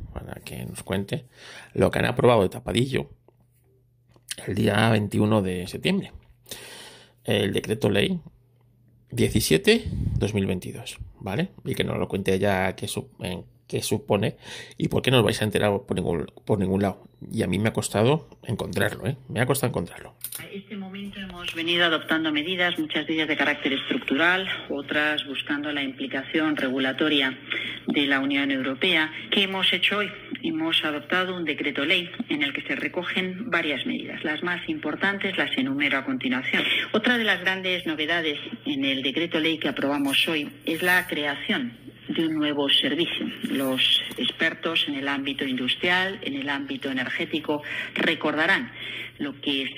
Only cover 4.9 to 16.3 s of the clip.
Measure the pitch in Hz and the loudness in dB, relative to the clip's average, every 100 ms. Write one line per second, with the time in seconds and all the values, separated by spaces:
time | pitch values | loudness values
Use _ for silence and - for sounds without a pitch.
4.9 | 107 104 107 107 110 95 90 90 - 156 | 4 2 2 4 4 4 -2 -4 -2 0
5.9 | 190 - - _ _ - - - - - | 0 -2 -12 _ _ -18 -16 -16 -16 -18
6.9 | - - _ - 107 104 104 - 113 113 | -20 -20 _ 0 2 2 0 0 0 2
7.9 | 101 185 180 - _ _ _ _ _ _ | 4 2 0 -6 _ _ _ _ _ _
8.9 | _ _ 123 110 110 - 156 - 233 - | _ _ 0 2 4 4 4 6 4 2
9.9 | - - - 104 104 98 92 - - - | -4 -2 0 0 0 0 -2 -4 -12 -12
10.9 | - - - 98 101 185 - - - 90 | -12 -14 -12 -6 -4 -4 -6 -6 -2 0
11.9 | 82 90 101 95 95 101 92 95 92 104 | 0 0 -2 2 2 4 2 0 -2 -6
12.9 | - - - 92 90 - - _ 117 - | -6 -8 -8 -8 -8 -12 -20 _ -6 -2
13.9 | 104 - 107 110 - - - - - - | -2 2 0 0 -4 -14 -16 -16 -4 0
14.9 | - - 127 101 - 107 - 104 101 - | 2 6 6 6 4 0 2 2 2 0
15.9 | 95 85 82 67 | -2 0 0 -4